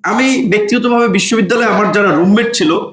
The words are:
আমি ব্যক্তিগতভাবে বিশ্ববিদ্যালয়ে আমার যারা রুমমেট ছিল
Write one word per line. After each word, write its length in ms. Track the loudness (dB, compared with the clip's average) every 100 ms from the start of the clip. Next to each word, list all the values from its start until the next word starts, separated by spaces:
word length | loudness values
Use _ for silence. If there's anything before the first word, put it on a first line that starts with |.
আমি 440 | -2 0 0 0 0
ব্যক্তিগতভাবে 580 | 0 0 0 0 0 0
বিশ্ববিদ্যালয়ে 580 | 0 0 0 0 0 0
আমার 260 | 0 0
যারা 220 | 0 0
রুমমেট 400 | 2 2 2 0 -2
ছিল 240 | 0 -2 -6